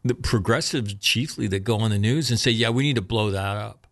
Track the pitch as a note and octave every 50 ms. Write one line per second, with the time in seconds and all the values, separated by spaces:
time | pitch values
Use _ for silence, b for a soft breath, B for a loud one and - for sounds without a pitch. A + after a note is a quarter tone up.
0 | - B2+ A#2+ - - - - A2 F2 G#2 A#2 C#3+ D#3 - - C#3+ A2 G2+ G2+ G2+
1 | - - - A2+ C3 D#3 - - A#2 G#2 F#2+ G2 F#2+ A#2+ A2+ G#2 A2+ A2 G#2 G2+
2 | G2+ A2 C3 D#3+ D3+ A#2 A#2+ A2+ - C3+ A#2 A2+ A#2 A2+ A#2 B2+ C#3 D3 C3+ A#2
3 | F#2 F2+ A#2 A2 G#2+ G#2 G2 F#2+ F#2+ G2 G2+ G#2 G#2+ A2 - _ - _